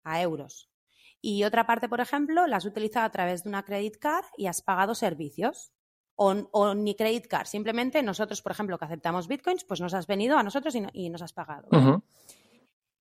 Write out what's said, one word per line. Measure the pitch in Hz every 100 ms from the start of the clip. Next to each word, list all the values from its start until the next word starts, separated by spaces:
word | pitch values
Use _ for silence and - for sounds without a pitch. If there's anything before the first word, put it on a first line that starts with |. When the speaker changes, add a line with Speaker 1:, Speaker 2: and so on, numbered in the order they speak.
Speaker 1:
a | 156 165
euros. | 180 156 135 - - _ _ _ - _
Y | 220 202
otra | 208 226
parte, | 226 233 233
por | 240
ejemplo, | 247 285 294 330 349
la | 202
has |
utilizado | 196 214 214 240 220
a |
través | 208 180 180
de | 208
una | 202
credit | 196 202 208 214
card | 294 339 392 -
y | 190
has | 170
pagado | - 185 196 233
servicios. | 208 156 147 - 220 - - _ _ _ _ -
O, | 196 202 202
o | 214 202
ni | 202 208 202
credit | 220 233 -
card, | 165 -
simplemente | 208 214 233 254 302
nosotros, | 226 180 214 208
por | -
ejemplo, | 185 202 175
que |
aceptamos | 156 165 170 175 170
bitcoins, | 277 - 370
pues | - 165
nos | 175
has | 185 165
venido | 196 233 294
a |
nosotros | 202 277 302
y | 240
no-, | 196
y | - 175
nos | 170
has | 175
pagado, | - 156 143 -
¿vale? | 165 131
Speaker 2:
Ujú. | 170 - _ _ - _ _ _ _ _ _